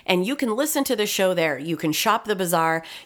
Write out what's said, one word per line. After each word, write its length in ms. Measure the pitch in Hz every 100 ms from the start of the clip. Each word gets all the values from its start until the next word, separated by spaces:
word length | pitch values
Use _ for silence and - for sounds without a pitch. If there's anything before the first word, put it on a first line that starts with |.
| -
and 180 | 180 185
you 80 |
can 220 | 277 247 220
listen 260 | 294 294
to 120 | 269 226
the 80 |
show 300 | 208 - 190
there. 240 | 175 160 131
You 180 | 151 160
can 160 | 165
shop 320 | 151 226 220
the 100 | 220
bazaar. 480 | 196 180 175 160 160 165 -